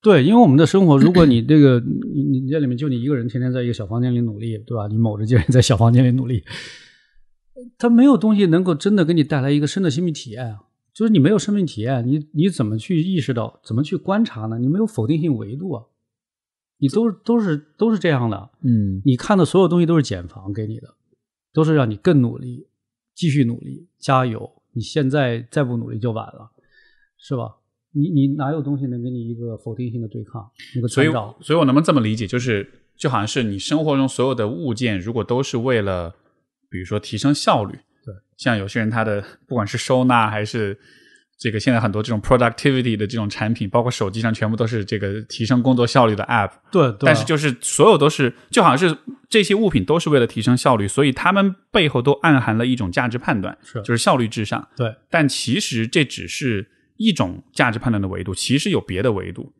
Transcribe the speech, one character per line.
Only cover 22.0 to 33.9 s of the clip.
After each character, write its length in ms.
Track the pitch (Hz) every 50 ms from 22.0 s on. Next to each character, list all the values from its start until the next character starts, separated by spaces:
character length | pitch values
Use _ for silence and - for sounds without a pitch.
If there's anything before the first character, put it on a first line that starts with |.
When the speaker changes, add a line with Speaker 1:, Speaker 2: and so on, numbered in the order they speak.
| _ 185 165 143
Speaker 1:
努 180 | 123 117 120 123
力， 280 | - 123 123 127 - _ _ _ _ _ _ _ _ _ _
继 140 | - 180 165
续 160 | 131 147 127
努 160 | 117 117 -
力， 260 | - - 135 - 170 _ _ _
加 280 | - - 135 131 127
油！ 240 | 123 110 107 110 - _ _ _ _
你 100 | _ 117
现 260 | 110 - - 160 139 131
在 380 | 135 151 135 123 117 117 117 _
再 120 | - 156
不 140 | 143 123 123
努 140 | 117 117 117
力 80 | 120 110
就 120 | 107 123
晚 160 | 110 110 104
了， 240 | - - - 107 113 _ _ _ _ _ _ _ _ _ _ _ _ _
是 200 | _ _ - 143
吧？ 200 | 123 120 110 _ _ _ _ _ _ _ _
你， 180 | _ 147 147 180
你 240 | 170 143 135 139 139
哪 160 | 156 135 139
有 100 | 160 160
东 160 | 131 139 143
西 100 | 131 139
能 140 | 127 123 120
给 100 | 120 127
你 180 | 127 123 117 117
一 60 | 120
个 220 | 113 117 117 113
否 180 | - _ 123 110
定 160 | 101 123 120
性 120 | 113 120
的 60 | 113 107
对 140 | - 117 107
抗， 260 | - - 117 101 - _ _ - - -
一 40 | 123
个 80 | 117 117
参 160 | - 135 139 156
照？ 240 | 151 120 104 104 - _
Speaker 2:
所 0 |
以， 60 | -
所 100 | - 147
以 20 | 175
我 60 | 156
能 80 | 131 127
不 60 | 147
能 40 | 160
这 100 | - 165
么 60 | 135
理 160 | 110 107 110
解， 100 | 110 110
就 120 | 92 - 123
是， 300 | 123 127 110 101 98 - _ _ _ _ _
就 120 | _ - 151
好 100 | 123 107
像 80 | 101
是 180 | 107 - 143 120
你 140 | 107 98 95
生 260 | - - 139 156 156
活 120 | 156